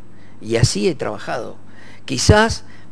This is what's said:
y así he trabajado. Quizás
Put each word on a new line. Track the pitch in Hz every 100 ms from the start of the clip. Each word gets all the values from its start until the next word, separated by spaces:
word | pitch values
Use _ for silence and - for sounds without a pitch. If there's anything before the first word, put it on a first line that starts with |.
| - - - -
y | 107 113
así | - 196 202
he |
trabajado. | 139 117 101 - 139 104 101 - - - -
Quizás | - 127 - 208 226 - - - -